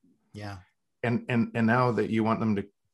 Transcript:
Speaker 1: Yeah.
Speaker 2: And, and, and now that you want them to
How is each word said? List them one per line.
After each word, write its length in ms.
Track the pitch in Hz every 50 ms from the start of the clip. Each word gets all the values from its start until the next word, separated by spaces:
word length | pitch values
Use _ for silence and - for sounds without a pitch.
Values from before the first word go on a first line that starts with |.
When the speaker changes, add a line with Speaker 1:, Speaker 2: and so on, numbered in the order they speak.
| _ _ _ _ _ _ -
Speaker 1:
Yeah. 240 | 107 104 101 101 90 - _ _ _ _ _ _ _
Speaker 2:
And, 220 | - 117 120 113 - -
and, 200 | 127 117 113 117 -
and 120 | 117 113
now 240 | 113 117 127 127 123
that 180 | 110 104 104 -
you 120 | 110 113
want 160 | 110 110 110 -
them 180 | 113 110 104
to 100 | 101 98 - _ _ _ _